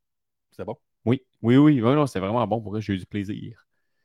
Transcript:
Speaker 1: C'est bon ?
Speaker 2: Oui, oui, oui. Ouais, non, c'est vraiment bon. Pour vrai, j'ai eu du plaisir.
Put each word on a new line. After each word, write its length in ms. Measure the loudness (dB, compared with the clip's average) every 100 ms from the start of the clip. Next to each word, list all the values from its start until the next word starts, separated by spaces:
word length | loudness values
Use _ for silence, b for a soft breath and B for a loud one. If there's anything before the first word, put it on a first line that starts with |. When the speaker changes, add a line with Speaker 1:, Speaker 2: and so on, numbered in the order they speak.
| _ _ _ _ _
Speaker 1:
C'est 160 | -14 -12
bon ? 120 | -14 _ _ -2
Speaker 2:
Oui, 160 | -2 _ _
oui, 140 | 4 6
oui. 220 | 6 4
Ouais, 140 | 2
non, 140 | 2 0
c'est 120 | -4
vraiment 280 | -4 -2 -2
bon. 120 | -4
Pour 120 | -6
vrai, 100 | -8
j'ai 120 | -4
eu 40 | -6
du 80 | -6
plaisir. 640 | -8 -8 -10 -14 -18 _ _ _ _